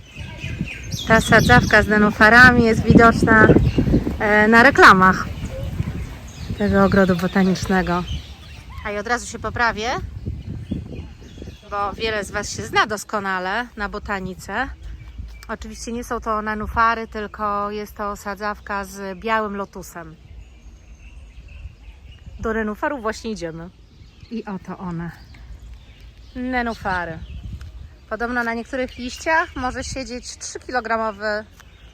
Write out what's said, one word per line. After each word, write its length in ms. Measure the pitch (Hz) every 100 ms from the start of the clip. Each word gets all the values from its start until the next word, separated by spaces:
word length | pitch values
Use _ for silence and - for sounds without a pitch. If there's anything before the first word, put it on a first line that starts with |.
| - - - - - - - - - - -
Ta 140 | 226
sadzawka 640 | - 226 226 247 - 214
z 40 | 202
nenufarami 760 | 208 208 - 220 240 254 247
jest 200 | 226 220
widoczna, 640 | 220 226 233 - 233 220 214 - - - - - - -
e, 280 | 208 208 214
na 160 | 226
reklamach 640 | 254 277 294 190 185 185 - - - - - - - - - - - - - -
tego 280 | 202 196 196
ogrodu 300 | 196 185 175
botanicznego. 880 | 180 196 190 180 - 190 175 175 175 - - - - - - - 214
A 60 |
i 60 | 208
od 100 | 214
razu 200 | 233 -
się 120 | 226
poprawię, 500 | 220 202 233 202 226 339 - - - - - - - - - - - - - - - - 208
bo 240 | 202 202
wiele 300 | 180 226 214
z 80 | 190
was 180 | 208 202
się 140 | -
zna 240 | 214 415 285
doskonale 800 | 208 - 214 196 185 185 214 240 -
na 120 | 202
botanice. 800 | 202 - 196 190 175 - 202 277 - - - - - - - -
Oczywiście 440 | - 220 214 -
nie 120 | 233
są 160 | 240 233
to 220 | 226 214
nenufary, 640 | 214 214 214 233 226 226 226
tylko 640 | 220 202 - 208 202 202
jest 240 | 208 208 -
to 200 | 208 202
sadzawka 720 | 202 190 208 208 - 202 190
z 340 | 196 196 180
białym 360 | 220 220 214 202
lotusem. 600 | 196 196 165 175 160 160 - - - - - - - - - - - - - - - - - - - - - -
Do 140 | 226
nenufarów 480 | 220 214 208 302 262
właśnie 300 | 214 220 226
idziemy. 380 | 202 170 160 175 - - - - - -
I 140 | 220 220
oto 320 | 190 - 185
one. 340 | 185 165 165 - - - - - - - - - - - - 254
Nenufary. 840 | 254 254 240 214 208 185 170 165 - - - - - - - - -
Podobno 340 | 214 233 247
na 100 | 233
niektórych 440 | 233 220 262 254 -
liściach 580 | 247 - 330 320 339 285
może 280 | 254 233
siedzieć 540 | 269 269 233 247 - -
trzykilogramowy 1080 | - - - 254 220 226 220 196 214 208 220 - - - -